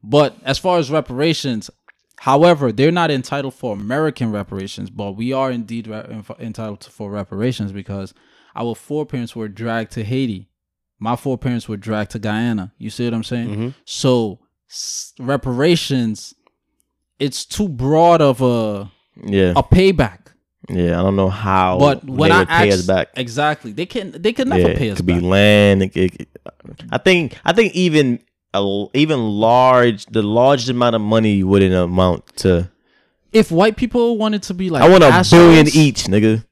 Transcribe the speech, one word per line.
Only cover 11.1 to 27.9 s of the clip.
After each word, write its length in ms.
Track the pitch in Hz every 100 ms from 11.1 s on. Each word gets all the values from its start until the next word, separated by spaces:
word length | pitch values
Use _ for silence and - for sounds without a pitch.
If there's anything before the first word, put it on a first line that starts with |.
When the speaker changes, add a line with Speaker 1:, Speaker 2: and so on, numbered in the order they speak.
| 120
Speaker 1:
foreparents 500 | 143 127 135 120 -
were 120 | 104
dragged 320 | 98 107 104
to 80 | 117
Guyana. 560 | 107 107 120 110 92 _
You 140 | 110
see 140 | - 120
what 80 |
I'm 100 | 117
saying? 240 | 110 120 117
Speaker 2:
Mm-hmm. 200 | 104 117 135 -
Speaker 1:
So, 540 | - 135 123 110 92 _ _ _
s-, 440 | - - - - _
reparations, 1160 | 127 135 135 123 151 165 - 135 117 104 - _ _ _ _ _ _ _ _ _
it's 280 | 139 - -
too 220 | - 208
broad 500 | 131 131 156 170 170
of 220 | 147 120
a, 480 | 127 120 110 104 101 _ _ _
Speaker 3:
Yeah. 300 | - 98 92 90
Speaker 1:
a 60 |
payback. 560 | 131 180 190 175 123 - _ _ _ _ -
Speaker 3:
Yeah, 320 | 92 87 85
I 20 |
don't 140 | 92 98
know 140 | 95
how 480 | 98 104 95 92 92
Speaker 1:
But 280 | 143 135 143
Speaker 3:
they 60 |
Speaker 1:
when 200 | 127 151
I 80 | 175
Speaker 3:
would 80 | -
pay 200 | 165 104
us 80 | 95
Speaker 1:
asked 60 | 90
Speaker 3:
back. 220 | 95 - -
Speaker 1:
Exactly. 560 | 123 117 147 147 117
They 140 | 107 175
can, 240 | - 190
they 220 | - 190
can 160 | 233 254
never 220 | 90 123
Speaker 3:
Yeah, 40 | -
Speaker 1:
pay 100 | 120
Speaker 3:
it 40 |
Speaker 1:
us 40 | 95
Speaker 3:
could 80 | 90
be 80 |
Speaker 1:
back. 80 | 87
Speaker 3:
land. 600 | 87 98 104 104 104 98
It, 120 | 95 98
it, 320 | 92 - - - - _ - - -
I 80 | -
think, 400 | - 180 147 -
I 80 | -
think 200 | 180 220
even 460 | 175 180